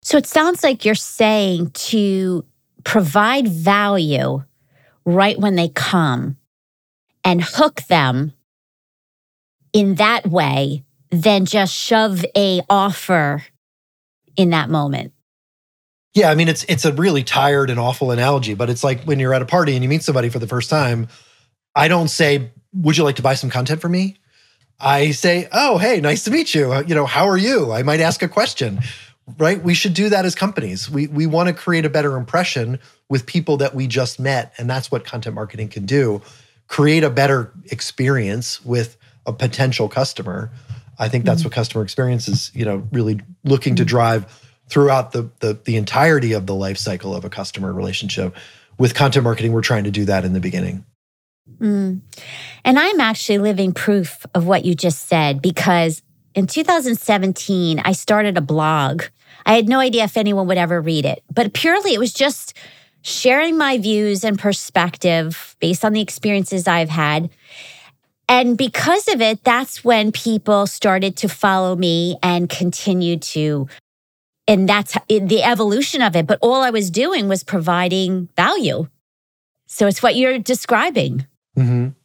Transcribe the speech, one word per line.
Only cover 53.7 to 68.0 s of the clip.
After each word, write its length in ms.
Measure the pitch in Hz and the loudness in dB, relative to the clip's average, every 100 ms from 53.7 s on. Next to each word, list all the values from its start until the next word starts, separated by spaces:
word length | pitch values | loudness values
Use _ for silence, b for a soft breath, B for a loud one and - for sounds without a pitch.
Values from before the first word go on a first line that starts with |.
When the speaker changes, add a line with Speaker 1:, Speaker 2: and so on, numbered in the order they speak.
Speaker 1:
proof 520 | 180 - 202 170 - - | 0 0 0 -2 -8 -6
of 120 | 180 170 | -2 2
what 180 | 190 | 2
you 100 | 180 | 2
just 340 | 170 180 151 - | 0 0 -2 0
said, 340 | 170 151 139 | 0 2 0
because 580 | 175 170 175 175 165 160 _ _ _ | -2 0 2 2 2 -2 _ _ _
in 120 | - 190 | -2 -2
two 180 | - | 0
thousand 320 | 311 349 254 226 | 2 2 2 -2
seventeen, 840 | - 208 190 175 - 190 175 156 | 0 0 0 -4 -2 0 0 0
I 80 | 175 | 0
started 460 | 185 - 208 208 180 | -2 0 0 2 -2
a 40 | |
blog. 600 | 143 156 156 156 135 160 - b b b | 0 0 2 2 0 -2 -8 b b b
I 120 | - 226 | 2 2
had 120 | 214 | 4
no 100 | 262 | 2
idea 260 | 262 233 | 2 2
if 120 | 214 - | 0 0
anyone 300 | 208 202 185 | 0 0 0
would 120 | 180 | 0
ever 220 | 170 175 | 2 0
read 240 | 160 160 | 0 -2
it, 180 | 139 - _ | -2 -4 _
but 220 | - 240 | -2 -2
purely 400 | - 330 370 392 | 0 0 2 0
it 60 | 226 | 0
was 160 | 233 | -2
just 400 | - 269 - - - B B B B | 0 -2 -2 -12 -20 B B B B
sharing 560 | - - 254 269 320 320 | -12 -2 2 4 2 2
my 180 | 285 262 | 2 0
views 480 | 202 214 208 196 | 0 0 0 0
and 140 | 220 202 | -2 0
perspective 1160 | 208 190 - 190 175 - 185 165 160 165 - _ | -2 -2 -2 0 0 0 0 0 -2 -6 -14 _
based 240 | 165 180 | -2 0
on 80 | 220 | 0
the 80 | 214 | 0
experiences 640 | 208 - 208 202 185 190 175 | -4 -4 -2 -2 -2 -2 0
I've 240 | 170 160 | 0 0
had. 400 | 160 151 151 170 B B B B B B _ | 0 0 0 -4 B B B B B B _